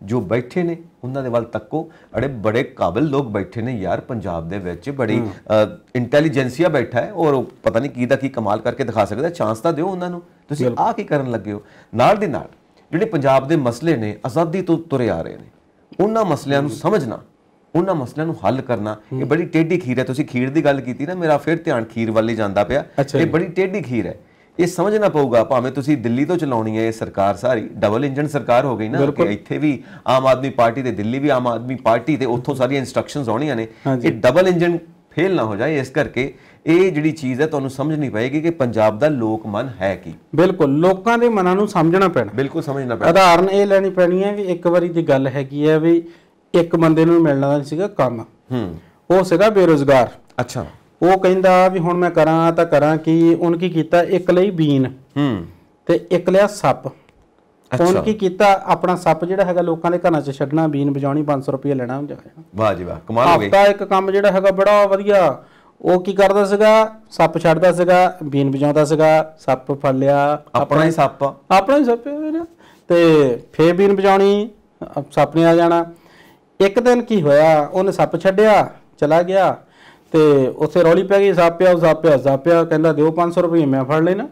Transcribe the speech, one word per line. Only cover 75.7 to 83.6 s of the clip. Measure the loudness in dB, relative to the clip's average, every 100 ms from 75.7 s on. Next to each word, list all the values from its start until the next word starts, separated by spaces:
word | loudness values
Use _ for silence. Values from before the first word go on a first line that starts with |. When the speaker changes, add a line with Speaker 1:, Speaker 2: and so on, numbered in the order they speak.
| 0 -2 -10 _ _ _ _ _ -2
Speaker 2:
ਇੱਕ | 0 2
ਦਿਨ | 2 2
ਕੀ | 0 0
ਹੋਇਆ, | 4 6 6 4 2
ਉਹਨੇ | -2 -2
ਸੱਪ | 0 -2 0
ਛੱਡਿਆ, | 0 2 4 4 2 -6 _ -4
ਚਲਾ | 0 2
ਗਿਆ | 2 2 0 -2 _ _ -20 _ -2
ਤੇ | 2 4 4 2
ਉੱਥੇ | -2 -2 2
ਰੌਲੀ | 4 4
ਪੈ | 2 2
ਗਈ, | 2
"ਸੱਪ | 4 2 4
ਆ, | 2 4
ਸੱਪ | 2 2 4
ਆ, | 2
ਸੱਪ | 2 0 2
ਆ।" | 2
ਕਹਿੰਦਾ, | 2 2 2
"ਦਿਓ | 2 0
ਪੰਜ | 0 -2
ਸੌ | 0
ਰੁਪਈਏ, | 0 2